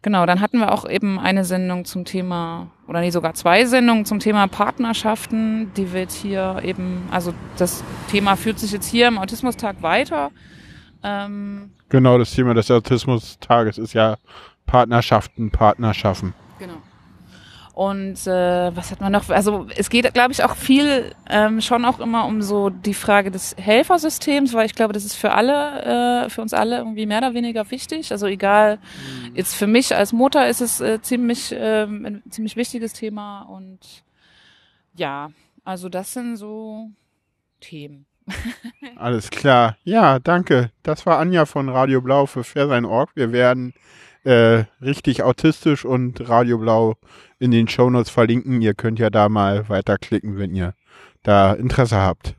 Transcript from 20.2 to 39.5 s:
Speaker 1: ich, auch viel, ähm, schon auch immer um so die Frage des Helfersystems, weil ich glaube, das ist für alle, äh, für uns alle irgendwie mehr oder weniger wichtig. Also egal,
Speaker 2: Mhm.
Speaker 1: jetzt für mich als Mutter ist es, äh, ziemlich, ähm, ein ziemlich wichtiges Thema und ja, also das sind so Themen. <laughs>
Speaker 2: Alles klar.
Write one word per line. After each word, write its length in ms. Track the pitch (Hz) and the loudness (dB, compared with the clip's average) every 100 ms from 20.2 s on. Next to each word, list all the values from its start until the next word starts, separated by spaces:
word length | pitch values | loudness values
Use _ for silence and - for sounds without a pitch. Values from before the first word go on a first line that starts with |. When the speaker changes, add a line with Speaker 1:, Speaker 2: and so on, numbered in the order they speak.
| 247 | 2
Speaker 1:
ich, 100 | 277 - | 2 0
auch 100 | - | 0
viel, 580 | - 269 294 269 - - - | 4 4 6 2 -2 -14 -2
ähm, 300 | 208 214 220 | 2 2 0
schon 240 | 214 240 | 0 0
auch 160 | 240 247 | 0 -2
immer 260 | 233 226 220 | -2 -2 -2
um 140 | 214 | -2
so 280 | 202 208 196 | -2 0 -2
die 240 | 185 208 | -2 -6
Frage 360 | 196 - 202 196 | -4 2 2 2
des 280 | 185 - - | -8 -10 -6
Helfersystems, 960 | 190 220 320 359 311 - - 285 277 | 2 4 4 0 0 -4 -2 0 2
weil 140 | 233 220 | 0 -2
ich 80 | - | 0
glaube, 180 | 220 | -2
das 100 | 208 | -2
ist 120 | 202 - | -8 -4
für 160 | 214 | 2
alle, 920 | 196 240 285 294 285 - 240 240 240 233 | 2 2 0 -2 -6 -4 0 0 0 -4
äh, 20 | |
für 120 | - | -8
uns 120 | 220 | -4
alle 240 | - 220 240 | -2 -2 -4
irgendwie 280 | 226 214 214 | -6 -6 -4
mehr 120 | 214 | -2
oder 160 | 262 | -2
weniger 360 | 240 240 226 208 | -4 -4 -6 -6
wichtig. 420 | 254 - 320 311 | -10 -8 -10 -8
Also 120 | 208 202 | -4 -4
egal, 500 | 196 196 208 214 214 | -2 4 6 6 2
Speaker 2:
Mhm. 580 | - - 135 131 120 120 | -10 -18 -14 -14 -10 -8
Speaker 1:
jetzt 200 | 185 - | -6 -2
für 120 | 208 | 2
mich 260 | 226 262 | 2 4
als 200 | - 202 | 0 0
Mutter 340 | 233 269 302 247 | 2 2 4 2
ist 140 | 233 | 0
es, 180 | 240 - | -4 -2
äh, 220 | 240 220 | -2 -4
ziemlich, 520 | - 247 240 240 - - | -4 -2 -2 -4 -6 -6
ähm, 480 | 220 220 208 208 214 | -2 -2 -2 -8 -10
ein 180 | 208 - | -14 -14
ziemlich 260 | - 220 226 | -10 -8 -6
wichtiges 380 | 240 240 226 | -6 -6 -10
Thema 480 | - 220 208 208 202 | -10 -10 -10 -14 -18
und 380 | - 190 190 185 - - _ _ _ _ _ _ _ _ _ 170 | -20 -20 -20 -20 -20 -20 _ _ _ _ _ _ _ _ _ -8
ja, 340 | 151 139 151 _ _ _ - | -8 -6 -12 _ _ _ -12
also 240 | 185 180 | -12 -10
das 240 | 180 196 | -10 -10
sind 240 | 254 240 233 | -10 -10 -12
so 520 | 208 214 220 214 220 208 _ _ _ _ _ _ | -14 -14 -14 -14 -16 _ _ _ _ _ _ _
Themen. 460 | - 156 147 139 139 _ - | -20 -18 -18 -20 _ _ -14
<laughs> 680 | 185 233 - 233 _ 262 240 | -10 -10 -12 -18 _ -20 -10
Speaker 2:
Alles 320 | 120 120 - | -4 -4 -6
klar. 460 | - 147 | -2 4